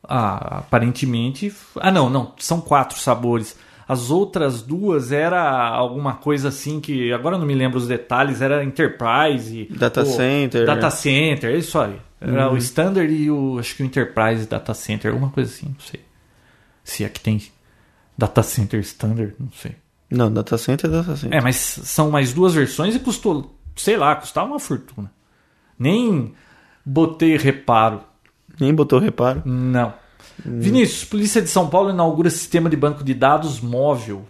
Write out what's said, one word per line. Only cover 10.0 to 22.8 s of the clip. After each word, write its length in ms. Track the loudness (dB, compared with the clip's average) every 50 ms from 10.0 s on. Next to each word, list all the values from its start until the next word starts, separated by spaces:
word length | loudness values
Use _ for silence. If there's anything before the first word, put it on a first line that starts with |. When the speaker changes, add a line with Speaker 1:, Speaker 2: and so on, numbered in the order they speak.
Speaker 1:
ou 40 | 0
Speaker 2:
Center. 600 | 2 2 2 2 2 2 0 0 0 2 2 2
Speaker 1:
Data 240 | 2 2 2 2 0
Center, 600 | 0 0 0 2 2 4 2 2 0 0 -2 -2
é 60 | -2
isso 200 | -2 -2 0 0
aí. 180 | 0 0 0 -4 -10 -16 -20 _ _
Era 280 | -4 -2 0 2 2 2
Speaker 2:
Uhum. 40 | 2
Speaker 1:
o 40 |
Standard 540 | 0 -2 -2 0 0 0 2 2 2 2 2 2
e 160 | 0 2 2
o, 280 | 2 0 0 -2 -2 -4
acho 160 | -6 -8 -6
que 80 | -4 -6
o 20 |
Enterprise 600 | -2 0 -2 -2 0 0 0 2 2 0 -2 -4
Data 260 | -4 -6 -6 -6 -8 -8
Center, 380 | -8 -6 -6 -6 -4 -2 -2
alguma 180 | -2 0 -2 -2
coisa 200 | -2 -2 -4 -4
assim, 160 | -6 -10 -12
não 120 | -12 -12 -12
sei. 200 | -14 -18 -18 -18 _ _ _ _ _ _ _ _ _ _ _ _ _ _ _ _ _
Se 200 | -14 -8 -6 -6
é 60 | -6
que 100 | -6 -4
tem 220 | -2 -2 -2 -2 -2 -8 _ _ _ _ _ _ _ _ _ _ _ _ _
Data 240 | -2 -2 2 2 2 0
Center 360 | 2 0 -2 -2 0 -2 -4
Standard, 540 | -4 -6 -8 -6 -4 -2 -2 -2 -4 -6 -6 -12
não 120 | -12 -14
sei. 240 | -12 -14 -16 -16 -16 _ _ _ _ _ _ _
Speaker 2:
Não, 220 | 0 2 2 2
Data 260 | 2 0 -2 -2 -4
Center 320 | -2 0 -2 -2 0 0 0
é 40 | 0
Data 220 | 0 -2 -2 -6
Center. 220 | -6 -4 0 0
Speaker 1:
É, 40 | 2
mas 140 | 2 2 0
são 540 | 0 -4 -6 -8 -10 -10 -4 0 0 2 2
mais 200 | 2 2 2 2
duas 220 | 2 4 4 4 6
versões 420 | 4 2 2 0 -2